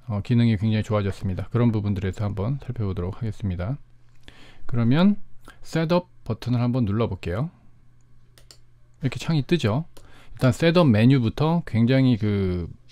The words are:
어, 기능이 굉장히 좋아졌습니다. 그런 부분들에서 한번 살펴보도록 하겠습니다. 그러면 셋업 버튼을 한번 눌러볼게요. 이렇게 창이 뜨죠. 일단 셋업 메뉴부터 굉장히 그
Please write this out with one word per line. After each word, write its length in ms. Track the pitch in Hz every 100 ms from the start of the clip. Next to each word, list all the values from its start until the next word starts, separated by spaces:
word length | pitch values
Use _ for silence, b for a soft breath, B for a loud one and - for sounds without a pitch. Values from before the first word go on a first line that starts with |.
| -
어, 140 | 101
기능이 360 | - 120 117 107
굉장히 240 | 110 110
좋아졌습니다. 680 | 104 104 98 - 95 92 92
그런 220 | 117 120
부분들에서 500 | 110 101 98 95 -
한번 360 | 101 98 104 139
살펴보도록 540 | - 120 101 87 87 -
하겠습니다. 640 | 113 - 101 85 92 139 - - - - - B B B B
그러면 500 | 117 113 143 196 202 - - - B
셋업 460 | - 165 165 175 - -
버튼을 360 | - 113 - 120
한번 240 | 123 127
눌러볼게요. 680 | 104 104 113 - - 101 160 - - - - - - - - - - - - - - -
이렇게 180 | 135 -
창이 260 | - 160 135
뜨죠. 400 | 175 107 117 170 - b b b
일단 180 | b 131
셋업 360 | 117 165 170 160
메뉴부터 720 | 104 117 139 113 - 156 170 -
굉장히 520 | 110 117 131 131 113
그 500 | 107 101 95 90 - - -